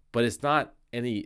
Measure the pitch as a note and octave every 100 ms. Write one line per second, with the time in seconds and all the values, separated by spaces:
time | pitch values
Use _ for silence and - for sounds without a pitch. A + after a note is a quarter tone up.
0 | _ A#2 A#2+ - C#3+ D3+ - - _ A#2+
1 | B2 G#2+